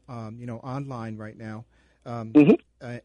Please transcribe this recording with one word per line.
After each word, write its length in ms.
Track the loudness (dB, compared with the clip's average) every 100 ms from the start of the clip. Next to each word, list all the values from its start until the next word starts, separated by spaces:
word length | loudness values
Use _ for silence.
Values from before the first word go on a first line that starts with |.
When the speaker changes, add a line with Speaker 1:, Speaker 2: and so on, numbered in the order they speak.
| -14
Speaker 1:
um, 280 | -12 -10 -10
you 60 | -10
know, 100 | -10
online 580 | -8 -8 -8 -8 -8 -10
right 200 | -12 -12
now. 280 | -12 -12 -14 _ _ _ -12
Um, 280 | -10 4
Speaker 2:
Mm-hmm. 200 | 6 8 6 2 _
Speaker 1:
uh, 180 | -12 -12